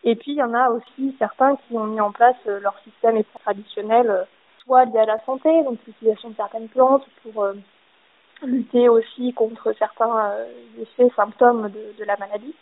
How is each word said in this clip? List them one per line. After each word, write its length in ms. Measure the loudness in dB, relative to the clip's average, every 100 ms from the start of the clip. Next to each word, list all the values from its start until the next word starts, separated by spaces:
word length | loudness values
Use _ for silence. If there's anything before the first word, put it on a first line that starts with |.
Et 120 | -2 -2
puis 160 | -4
il 60 | -4
y 40 |
en 120 | -2
a 160 | 0 0
aussi 440 | 0 -8 -8 -8 -4
certains 380 | -6 0 0 0
qui 200 | _ -8
ont 80 |
mis 160 | -6 -4
en 120 | -4
place, 240 | 2 2 2 -6
euh, 140 | -4
leur 140 | -6 -8
système 380 | -20 _ 0 0 -4 -8
traditionnel, 640 | -8 -8 -10 -10 0 2 2
euh, 140 | 0 -4 _ _ _
soit 220 | 2 4 4
lié 140 | 2
à 40 |
la 140 | 0 0 -4
santé, 240 | -2 2 2
donc 120 | 2 -6 -12
l'utilisation 440 | -2 -2 -2 -8
de 60 | -10
certaines 320 | -8 -8 -10
plantes 360 | 2 4 4 0 _
pour, 220 | -14 -4
euh, 80 | -4 -4 -18 _ _ _ _ _ _ _
lutter 460 | -6 -4 0 2 4
aussi 460 | 4 0 -8 -8
contre 400 | -2 -4 -4 -6 -4
certains, 520 | -6 -2 -2 0 -2
euh, 160 | -6 -10 -16 -20 -18
effets, 320 | -18 2 2
symptômes 540 | 2 -4 2 2 2 -6
de, 300 | -12 -18 -14
de 60 | -6
la 100 | -6
maladie 380 | -6 -12 -12 -20